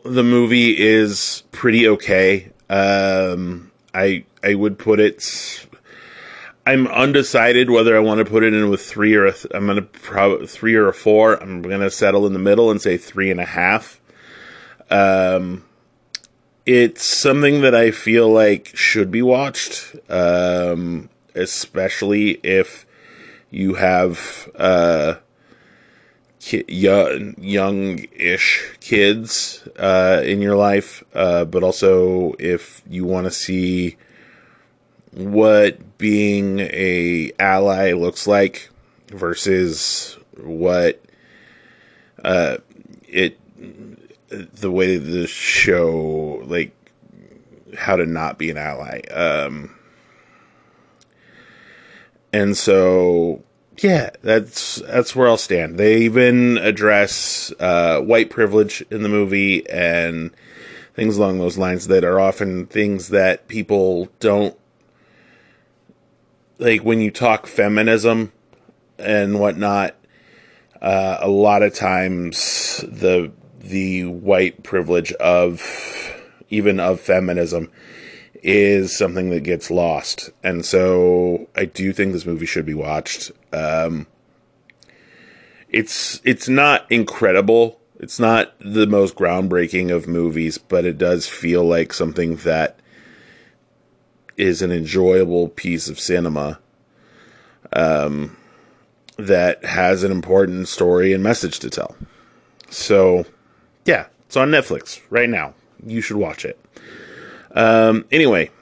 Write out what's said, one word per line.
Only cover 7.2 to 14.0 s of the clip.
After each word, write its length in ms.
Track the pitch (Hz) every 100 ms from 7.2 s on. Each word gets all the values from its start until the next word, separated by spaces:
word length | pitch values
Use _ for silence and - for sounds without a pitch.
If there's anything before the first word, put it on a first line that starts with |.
| 131 127 117 123 127
whether 260 | 117 113 110
I 40 |
wanna 260 | 110 107 113
put 180 | 110
it 100 | 113
in 160 | 107 104
with 120 | 98
three 340 | - 113 107 107
or 100 | 98
a 60 |
th-, 160 | - -
I'm 120 | 101 101
gonna 160 | 101
prob-, 640 | 95 - - 98 98 95 -
three 280 | - 113 113
or 140 | 101
a 40 |
four. 480 | - 110 107 110 107
I'm 200 | 98 90
gonna 280 | 87 98 98
settle 380 | - 104 98 101
in 60 |
the 60 | 95
middle 300 | 98 104 117
and 120 | 104
say 160 | 104 87
three 340 | - 98 95
and 80 | 90
a 60 | 87
half. 560 | 85 90 107 - -